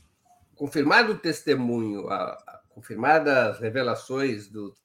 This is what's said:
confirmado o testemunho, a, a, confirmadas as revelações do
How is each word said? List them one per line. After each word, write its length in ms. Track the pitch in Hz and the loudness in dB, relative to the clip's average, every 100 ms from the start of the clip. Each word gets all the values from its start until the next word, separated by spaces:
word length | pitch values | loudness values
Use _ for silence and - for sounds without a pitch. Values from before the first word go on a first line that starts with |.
| _ _ _ _ _ _ | _ _ _ _ _ _
confirmado 540 | 143 156 143 208 220 | -6 -2 4 4 4
o 40 | 190 | 0
testemunho, 920 | 170 156 - 139 120 120 110 101 95 | -4 -2 0 0 0 -2 -2 -6 -4
a, 240 | 95 90 | -4 -4
a, 280 | - - - _ | -8 -18 -20 _
confirmadas 680 | - - 107 127 160 147 | -20 -14 -4 2 4 4
as 260 | 131 113 107 | 4 2 -2
revelações 880 | 113 123 120 117 - 131 135 104 104 | -4 -2 -4 -4 -6 -4 -2 -4 -10
do 260 | 107 101 - | -14 -14 -16